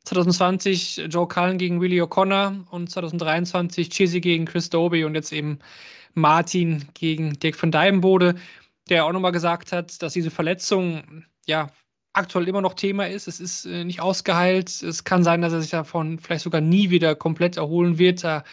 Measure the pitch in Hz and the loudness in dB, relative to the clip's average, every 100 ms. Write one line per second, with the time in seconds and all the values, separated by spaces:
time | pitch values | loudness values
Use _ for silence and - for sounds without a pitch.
0 | - 180 175 175 185 190 196 175 - - | -4 0 2 4 2 0 0 -2 -4 -8
1 | 160 175 175 175 180 185 180 175 180 180 | -4 -2 -2 0 -2 0 -2 0 0 0
2 | 170 196 190 196 196 196 180 175 175 190 | 0 0 2 2 0 -4 -12 -10 -10 -8
3 | 165 170 160 165 175 180 175 175 170 - | -6 -4 -2 -2 0 -2 -4 -4 -4 2
4 | 185 180 175 165 160 175 170 165 170 165 | 2 2 0 0 0 -4 -2 0 2 0
5 | 156 156 156 151 151 143 - - - - | 0 -4 -6 -6 -6 -8 -12 -20 -20 -20
6 | - 165 151 160 170 185 170 151 139 - | -8 2 4 4 4 0 0 -2 -6 -6
7 | 165 156 156 143 160 - 165 156 190 190 | -4 -2 -4 -2 -4 0 2 4 4 4
8 | 190 190 180 175 - - _ _ - 170 | 4 6 4 2 -6 -20 _ _ 0 2
9 | 156 185 180 175 170 170 - 175 175 - | 2 0 0 0 0 -2 -4 -8 -8 -8
10 | 160 175 160 - 160 185 - 190 180 160 | -6 -4 -4 -2 -2 -2 -2 0 -2 -6
11 | - 160 - _ - 156 147 _ _ _ | -12 -20 -20 _ -4 -4 -4 _ _ _
12 | _ 196 180 185 175 196 185 - 196 202 | _ -4 -2 -2 -2 0 -2 -2 -4 -2
13 | 180 202 - - 180 - 180 175 175 175 | -4 -8 -12 -12 -12 -12 -10 -8 -8 -4
14 | 180 180 - 175 180 185 180 - 170 165 | -2 -2 0 2 4 2 -2 -8 -8 -6
15 | - 185 170 170 170 165 156 165 147 170 | 0 4 4 4 2 -2 -2 -4 -4 -4
16 | 156 165 - 160 170 160 156 190 196 175 | -4 -6 -6 -6 -2 0 4 4 4 4
17 | 160 151 165 156 175 170 151 170 175 165 | 4 2 -2 0 0 0 -2 0 2 4
18 | 180 180 165 151 - | 4 2 -2 -4 -6